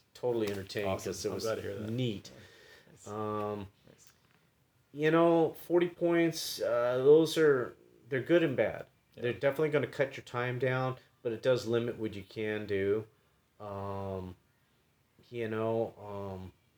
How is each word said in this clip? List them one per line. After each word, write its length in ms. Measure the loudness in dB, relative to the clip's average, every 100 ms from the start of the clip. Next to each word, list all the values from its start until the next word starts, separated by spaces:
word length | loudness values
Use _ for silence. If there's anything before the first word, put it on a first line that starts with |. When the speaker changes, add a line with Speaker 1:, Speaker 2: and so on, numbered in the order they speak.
| _
Speaker 1:
totally 360 | -8 -4 -2 -2
entertained 380 | -4 -6 -4 -2
Speaker 2:
Awesome. 220 | -2 -4
Speaker 1:
'cause 120 | -6 -6
it 40 |
Speaker 2:
I'm 60 | -4
Speaker 1:
was 80 | -4
Speaker 2:
glad 100 | -4
to 60 |
hear 140 | -6 -8
that. 140 | -6
Speaker 1:
neat. 400 | -4 -4 -4 -12 -20 -20 -20 -20 -20 _
Speaker 2:
Nice. 160 | -20 -12
Speaker 1:
Um, 600 | -8 -6 -4 -4 -6 -10 _ -20
Speaker 2:
Nice. 240 | -20 -20 _ _ _ _ _ _ _ _
Speaker 1:
you 160 | 0 4
know, 460 | 6 6 6 2 -2 0
forty 220 | 2 2
points, 760 | 0 0 2 2 0 -6 -4
uh, 360 | -2 0 2 4
those 400 | 8 8 8 4
are, 400 | 4 4 0 -8 -20 _ -6
they're 120 | -6
good 220 | 2 4
and 140 | 4 2
bad. 280 | 0 -2 -12 _ _ -6
Speaker 2:
Yeah. 60 |
Speaker 1:
They're 100 | -4
definitely 360 | 0 0 0 0
gonna 180 | 0 -2
cut 300 | -2 -4 -4
your 80 | -8
time 340 | -4 -4 -2
down, 380 | 0 0 -2 -4 -12 _
but 100 | -6
it 100 | -2
does 240 | 2 2 2
limit 320 | 0 0 -4
what 160 | -6 -8
you 80 |
can 420 | -12 -8 -4 -4 -2
do. 380 | 0 2 0 -2 _ _ _ _ _
Um, 760 | -12 -8 -8 -6 -6 -8 -10 -16 _ _ _ _ _ _ _ _ _
you 180 | -8 -6
know, 460 | -2 -2 0 -2 -6 -12
um, 460 | -10 -10 -10 -12 -16 _